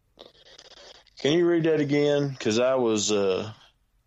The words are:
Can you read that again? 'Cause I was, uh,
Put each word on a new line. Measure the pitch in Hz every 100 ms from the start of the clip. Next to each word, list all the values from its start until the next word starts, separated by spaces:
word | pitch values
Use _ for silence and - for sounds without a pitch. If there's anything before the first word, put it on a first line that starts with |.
| _ - - _ - - - - - - _ -
Can | 135
you | 170 170
read | 170
that | 160 156
again? | 143 143 147 143 143 131
'Cause | 113 110
I | 127 131
was, | 117 107 98
uh, | 104 98 92 104 - - _ _ _